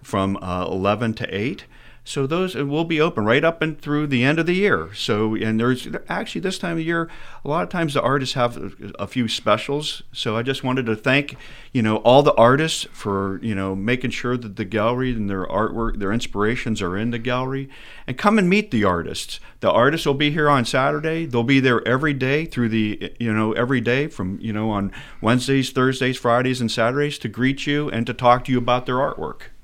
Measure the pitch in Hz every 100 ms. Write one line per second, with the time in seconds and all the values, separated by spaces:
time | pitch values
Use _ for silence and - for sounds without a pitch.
0 | - 104 95 98 92 90 90 95 98 107
1 | 117 110 - 95 113 196 - - - -
2 | - - 135 165 185 185 143 147 165 160
3 | 160 160 104 123 160 165 160 151 - 147
4 | 151 131 127 160 165 180 202 110 80 104
5 | - 104 110 110 110 110 120 127 - -
6 | - 170 226 - 185 185 180 165 160 170
7 | 165 - - - - 156 175 185 165 139
8 | 120 139 131 139 120 90 92 - 101 -
9 | 101 - 117 - - 107 - 143 151 -
10 | - - - 107 123 135 131 127 117 110
11 | - 135 143 - - - - 131 110 107
12 | 117 131 147 - 117 135 160 - - -
13 | 107 98 98 95 113 98 95 95 104 127
14 | 131 110 123 123 120 95 104 107 107 123
15 | 131 117 101 98 92 98 107 85 113 104
16 | 98 110 - 101 104 123 - 107 92 92
17 | 113 120 113 123 131 135 135 - - -
18 | - 127 208 220 180 202 214 117 101 87
19 | 80 - - - - - - - 127 156
20 | 160 135 147 151 147 143 117 135 135 151
21 | 160 165 165 120 117 139 131 120 - 127
22 | 156 139 127 143 165 - 117 110 107 101
23 | 98 - 117 107 110 110 120 135 113 127
24 | 151 - 92 98 110 107 110 104 98 -
25 | - - 107 123 127 139 127 - 127 131
26 | 127 127 123 117 127 127 117 - 113 131
27 | 147 143 123 104 127 135 - 147 147 113
28 | 117 117 123 123 123 127 117 123 123 127
29 | 143 - 78 - - -